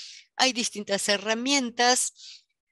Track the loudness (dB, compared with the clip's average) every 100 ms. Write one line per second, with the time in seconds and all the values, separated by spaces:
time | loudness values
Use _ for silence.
0 | -18 -20 -10 -2 0 0 -4 -6 -4 -2
1 | 0 0 0 -2 2 0 0 2 4 4
2 | 0 -6 -20 -20 _ _ _